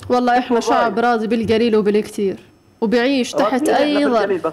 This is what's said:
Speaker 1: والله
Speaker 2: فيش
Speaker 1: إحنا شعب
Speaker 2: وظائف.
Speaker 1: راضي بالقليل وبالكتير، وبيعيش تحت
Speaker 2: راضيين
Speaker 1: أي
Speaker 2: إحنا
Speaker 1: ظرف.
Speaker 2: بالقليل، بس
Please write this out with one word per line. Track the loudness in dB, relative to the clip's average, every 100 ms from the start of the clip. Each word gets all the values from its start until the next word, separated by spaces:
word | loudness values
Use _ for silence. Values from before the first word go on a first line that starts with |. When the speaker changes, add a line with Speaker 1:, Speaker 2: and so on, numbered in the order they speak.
| -2
Speaker 1:
والله | 0 2
Speaker 2:
فيش | 0
Speaker 1:
إحنا | 2 0
شعب | 0 0 0
Speaker 2:
وظائف. | 0 0
Speaker 1:
راضي | 0 0
بالقليل | -2 0 0 2 2
وبالكتير، | 2 0 -2 -4 -4 -4 -12 _ _ _
وبيعيش | -2 0 2 0 -2
تحت | -2 0
Speaker 2:
راضيين | 0 0
Speaker 1:
أي | 0 0 0
Speaker 2:
إحنا | 0
Speaker 1:
ظرف. | 0
Speaker 2:
بالقليل، | 0 -2
بس | -4